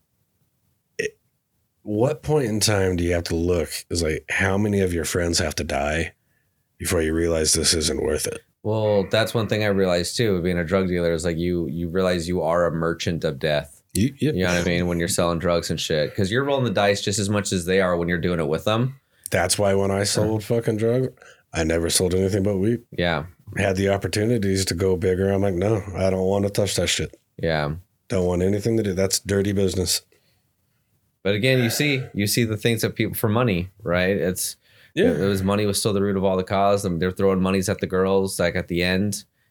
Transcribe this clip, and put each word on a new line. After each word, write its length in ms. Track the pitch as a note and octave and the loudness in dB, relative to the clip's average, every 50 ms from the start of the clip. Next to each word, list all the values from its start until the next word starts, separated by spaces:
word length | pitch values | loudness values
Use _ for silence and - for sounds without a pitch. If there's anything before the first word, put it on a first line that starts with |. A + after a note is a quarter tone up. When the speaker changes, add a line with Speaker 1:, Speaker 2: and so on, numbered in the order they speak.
| _ _ _ _ _ _ _ _ _ _ _ _ _ _ _ _ _ _ _ - | _ _ _ _ _ _ _ _ _ _ _ _ _ _ _ _ _ _ _ -8
Speaker 1:
It, 180 | - - - _ _ _ _ _ _ _ _ _ _ _ _ _ | -8 -8 -8 _ _ _ _ _ _ _ _ _ _ _ _ _
what 400 | - G2+ G#2 G#2 A#2+ C#3+ D3+ D3+ | -10 -4 -2 0 0 0 0 -2
point 260 | - - D3+ D3+ C3+ | -2 -2 0 0 0
in 120 | A2 G#2+ G#2+ | 0 -2 -2
time 360 | G2+ - G#2 G2+ F#2+ F#2 F#2 | 0 0 2 2 2 2 0
do 80 | F2 F2 | 0 0
you 100 | E2+ F2 | 0 0
have 100 | E2+ E2 | -2 -2
to 100 | - F2 | -2 -2
look, 340 | E2 E2+ F2 F2+ E2+ D2+ - - - - - | -2 0 0 0 0 -2 -4 -6 -10 -10 -6
is 140 | - E2+ E2 | -4 -2 -2
like, 220 | D#2 D#2 D2+ - - | -2 -2 -4 -6 -6
how 280 | - - G2 G2 F#2+ | -4 -2 0 0 0
many 220 | G2 G#2 G#2+ G#2 G2+ | 0 0 0 2 0
of 140 | F#2+ F2+ F2 | 0 0 0
your 120 | E2+ D2+ | -2 -2
friends 340 | - - F#2 F2 E2+ E2+ - | -2 -2 -2 0 0 0 0
have 160 | F2+ D2+ C#2+ | -2 -2 -4
to 80 | - D2 | -6 -6
die 500 | - - C2+ C#2+ D2+ D2+ D#2+ E2 - - _ _ _ _ _ _ _ _ _ _ _ _ | -4 -4 -2 -2 -2 -2 -2 -4 -6 -8 _ _ _ _ _ _ _ _ _ _ _ _
before 240 | - F2+ F2 F#2 E2+ | -10 -6 -2 0 0
you 120 | D#2+ D#2 D#2+ | 0 0 0
realize 400 | E2 E2+ E2+ E2 D#2+ D#2+ D#2 - | 0 0 2 2 2 2 0 0
this 200 | E2 D#2 - - | 0 2 0 0
isn't 280 | E2 D2+ D#2 D2 C2 C#2 | 0 0 -2 -2 -2 -2
worth 240 | C#2+ D2 D2 - | -2 -2 -2 -2
it? 140 | - - - - _ _ _ | -4 -8 -10 -14 _ _ _
Speaker 2:
Well, 460 | - G#2+ G#2+ A2 G#2+ G#2+ G#2 G2+ F#2+ F#2 | -6 -4 -2 0 2 2 2 2 2 2
that's 240 | - A2 A2 - - | 2 0 0 0 0
one 140 | A#2+ A2 | -2 0
thing 160 | G2 A#2 G#2 G#2+ | 0 0 0 2
I 40 | |
realized 480 | G#2 G2+ F#2+ F#2+ F#2 F2 F2 F2 - - | 2 2 2 2 2 2 0 0 -2 -2
too, 240 | - B2 A2 F#2+ F2+ | 0 0 2 2 0
being 160 | E2 F2+ F2+ | 0 0 0
a 60 | F2 E2+ | 0 0
drug 220 | D#2 F#2+ F#2+ F#2+ | 0 0 0 2
dealer, 260 | F2+ F2+ F2 E2+ E2+ E2+ | 0 0 0 0 0 0
is, 120 | D#2+ E2 | 0 0
like, 120 | F2+ E2 | -2 -2
you, 300 | D#2+ E2+ F2 F2 F2 E2 | 0 0 0 0 0 -2
you 220 | C#2 C2+ E2+ F2 E2+ | -4 -4 -4 -4 -2
realize 380 | D#2+ F#2+ F#2+ F#2 F2+ F2 D#2+ | 0 0 2 2 0 0 -2
you 140 | E2+ F2+ F2+ | -2 -2 0
are 240 | D#2+ D#2 E2+ F2 F2 | 0 2 2 2 2
a 60 | E2 | 2
merchant 520 | D#2 E2 E2 E2 E2+ E2 - - E2+ D#2 - | 0 0 -2 -2 -2 -2 -2 -4 -2 -2 -2
of 160 | D#2+ D2+ C2+ | -4 -4 -2
death. 420 | - D#2 D2+ D2 - - - - _ _ - | 0 0 0 0 -2 -4 -12 -20 _ _ -2
Speaker 1:
You, 200 | F#2 G#2 C#3 - - | 0 0 0 0 -2
yeah. 120 | B2 D3 D3+ | -2 -2 0
Speaker 2:
You 100 | F2+ F#2 | 0 0
know 100 | F2+ F2+ | 2 2
what 140 | F2 F2 | 2 2
I 20 | F2 | 2
mean? 160 | F2 F2 F2 | 0 0 0
When 120 | F2 F2 E2+ | 0 0 -2
you're 80 | E2+ | -2
selling 320 | F2 F#2 - F2+ E2+ E2+ E2 | 0 0 0 0 0 0 0
drugs 320 | D#2+ F2+ F2 E2+ D#2+ - | 0 0 0 0 0 -2
and 80 | F2 C#2+ | -4 -4
shit, 320 | - - E2+ D2+ D2 C#2 - | -4 -2 -2 -2 -2 -2 -2
'cause 160 | - G2+ F2+ | -2 -2 -2
you're 120 | G#2+ B2+ C#3 | 0 -2 -2
rolling 220 | C#3 C#3 C3+ B2 | 0 0 0 0
the 40 | A#2 | 0
dice 320 | F#2+ G#2 G2+ G2+ G2+ G2 | 0 2 2 2 2 0
just 160 | - G#2+ G2 | -2 -4 -2
as 100 | G#2 G2+ | -2 0
much 240 | G2 G#2+ G#2 F#2+ - | 0 0 0 0 0
as 140 | G2 F#2 E2 | -2 -2 0
they 160 | E2+ F#2 G2 | 2 2 2
are 160 | F#2+ F2+ F2+ | 2 2 2
when 100 | E2+ E2+ | 0 0
you're 120 | E2+ F2 F2 | 0 0 0
doing 200 | D#2+ F2+ F2+ E2+ | 0 0 0 0
it 80 | D#2+ | 0
with 180 | C#2+ D2+ D#2+ - | 0 -2 -2 0
them. 340 | G#2+ G#2+ A2+ B2 C3 C3+ - _ _ _ _ - - | 0 0 0 0 -2 -4 -8 _ _ _ _ -8 -2
Speaker 1:
That's 260 | - F#2+ E2+ F#2 - | 0 0 0 0 0
why 160 | - G#2 G2 G2 | 2 2 2 2
when 160 | G2 G2 G2 | 2 2 0
I 140 | G2 G2 G2+ | 0 0 0
sold 400 | G2+ - A2 G#2+ G#2+ A2 G#2+ G2+ | 0 0 0 0 0 0 -2 -2
fucking 340 | - A#2+ A#2 A2+ - A2 | -2 -2 -2 0 -2 -2
drugs, 300 | G#2 A2 A2+ A#2+ B2+ B2+ B2+ - - - - - _ _ _ - | 0 0 0 0 0 -2 -4 -6 -12 -20 -20 -20 _ _ _ -4
I 100 | D#3+ D#2+ | -2 0
never 260 | D#2 E2 E2+ E2 E2 | 0 2 0 0 0
sold 240 | - - F#2+ F2+ F2 | 0 0 0 2 2
anything 300 | F#2 F#2+ F#2+ G2 G2+ F#2+ | 2 2 2 2 0 0
but 140 | G#2 G#2 | 0 0
weed. 260 | F#2+ F#2 A2 A#2+ A#2+ - _ | 0 0 0 0 -2 -4 _
Speaker 2:
Yeah. 340 | - - F2 F2 E2 D2+ D2 F2+ - _ _ - - | -6 -2 -2 0 0 -2 -4 -8 -12 _ _ -10 -4
Speaker 1:
Had 200 | - G2 G2+ F#2+ | -2 0 0 0
the 120 | F#2 G2 G2 | 0 2 0
opportunities 760 | G2 G2 - F#2+ - G#2 G#2 A2+ B2 A#2 G2 G2 F#2+ F#2+ G2 | 0 0 -2 -2 -2 0 0 0 0 0 0 0 0 0 0
to 100 | - F#2+ | -2 -2
go 200 | E2+ G2 F#2+ F#2 | 0 2 2 2
bigger. 360 | F2 F#2 F#2+ F#2 F2+ G2 G2 | 2 2 0 2 2 2 2
I'm 100 | G2 F#2+ | 2 2
like, 140 | G2 G2+ F#2+ | 2 0 0
"No, 260 | F2 F#2+ G#2 A2+ G#2 F#2 G2 F2+ | 0 2 2 0 0 -2 -4 -4
I 160 | F#2 F#2+ F#2+ | 0 0 2
don't 160 | F#2 F#2 F#2 | 2 2 2
wanna 240 | F#2 G2 G2+ G2+ G2+ | 2 2 2 0 0
touch 240 | G2+ - G#2 G2 - | 0 0 0 0 0
that 100 | - F2+ | -2 0
shit." 320 | E2+ - - - - - - _ _ _ - | 0 0 -2 -4 -6 -10 -14 _ _ _ -6
Speaker 2:
Yeah. 340 | - E2 D#2+ D#2 D2 D2 D#2 F2 - _ _ _ _ - | -2 -2 0 0 -2 -2 -6 -8 -12 _ _ _ _ -4
Speaker 1:
Don't 180 | F#2+ F#2 F2+ | -2 0 0
want 160 | F2+ F2+ F2 F#2 | 2 2 2 2
anything 340 | F#2+ G#2 G#2 G2+ A#2 A2+ | 0 0 0 0 0 0
to 60 | A2+ G#2 | 0 0
do. 100 | G2+ F#2 | -2 0
That's 260 | F2+ F#2+ F#2+ - - | 0 0 0 -2 -2
dirty 340 | - F#2+ G2+ G2 G2 G2+ G2+ | -2 0 0 0 0 0 0
business. 480 | G2 G2 F#2 F2 F2+ F2+ F2+ - - - _ _ _ _ _ _ _ _ _ _ _ _ _ _ _ _ _ _ _ _ _ _ _ - | 0 0 0 0 0 -2 -2 -2 -4 -6 _ _ _ _ _ _ _ _ _ _ _ _ _ _ _ _ _ _ _ _ _ _ _ -4
Speaker 2:
But 100 | F#2+ G#2 | -2 0
again, 300 | G#2 G#2 C3 C3 B2+ B2 | 2 2 2 4 4 2
you 80 | A#2 | 2
see, 320 | - - D3 D3 C#3 C3 C3 - - | 2 0 0 0 0 -2 -4 -4 -4
you 140 | G2+ G2+ | -2 -2
see 160 | G#2 - B2+ A#2+ | 0 2 2 0
the 140 | A2 A2 | 0 0
things 240 | G#2 - A#2+ A#2 A2 - | 0 0 0 0 0 0
that 100 | G#2+ - | -2 -2
people, 220 | - A2+ G2 F2 | -2 -2 -2 -2
for 120 | - - A2 | -2 -2 0
money, 400 | G#2 A#2 B2+ A#2+ F#2+ E2+ F2 - - - | 2 2 2 2 2 0 -2 -6 -10 -8
right? 340 | - E2 E2+ F2+ F2+ F#2 G2+ | -4 0 2 2 2 2 2
It's, 400 | F#2 D2+ F2+ F#2 - - - - - _ _ _ - - - - | 0 0 -2 -2 -2 -6 -8 -8 -12 _ _ _ -20 -20 -8 -2
Speaker 1:
Yeah. 200 | - G3 C4 - | 0 2 2 2
Speaker 2:
it 120 | - F#2+ | 2 0
was, 140 | G2 G2+ F#2+ | 0 0 0
money 240 | F#2 G2 G2+ G#2 G#2+ | 0 0 0 0 0
was 140 | G2+ G2 - | 0 0 0
still 140 | - A#2 G2+ | 0 0 0
the 80 | G2+ G2 | 0 0
root 120 | G2+ G2 | 0 0
of 80 | G2 F#2 | 2 2
all 140 | G2 F#2 | 2 2
the 60 | F#2 F#2 | 0 0
cause. 420 | - G#2 G2 G2 G2+ G2+ G2+ F#2+ | 0 2 2 4 4 2 2 0
And 160 | G2 F2 E2 | -2 -2 0
they're 80 | F2+ F#2 | -2 -2
throwing 300 | F#2 - G2 G2 F#2+ F#2 | 0 2 2 2 2 2
monies 280 | F#2 F#2 F#2+ G2 F#2 G#2+ | 2 2 2 0 0 0
at 100 | F#2+ - | -2 -2
the 80 | - | -4
girls, 520 | E2 F#2 F#2 F#2+ F#2+ G2 G2 F#2+ F#2+ - - | -2 0 0 2 2 2 2 2 0 0 0
like, 160 | F2+ F2 E2 | 0 0 0
at 120 | F2+ E2+ | -2 -4
the 160 | - F2+ E2+ F2+ | -2 -2 0 0
end. 400 | F2+ F#2 F#2 G2+ G#2 G2+ - - _ _ _ _ _ | 2 2 0 0 -2 -4 -6 -10 _ _ _ _ _